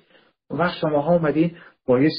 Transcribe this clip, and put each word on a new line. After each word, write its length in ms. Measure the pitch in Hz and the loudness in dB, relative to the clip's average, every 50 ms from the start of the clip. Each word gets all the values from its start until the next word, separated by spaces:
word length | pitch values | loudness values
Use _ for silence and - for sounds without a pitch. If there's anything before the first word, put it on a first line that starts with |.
| - _ _ _ _ _ _ _ _ - | -16 _ _ _ _ _ _ _ _ -10
اون 100 | 139 143 | -6 -4
وقت 180 | 170 175 175 - | -4 -4 -4 -4
شماها 360 | - 156 151 147 143 160 175 | -4 -2 -2 -2 0 2 0
اومدین 400 | 170 160 147 135 156 160 170 - - - - _ _ _ | 0 2 0 0 0 0 -2 -2 -10 -20 -20 _ _ _
با 140 | - 123 123 | 0 2 2
یه 80 | 139 160 160 | 2 2 0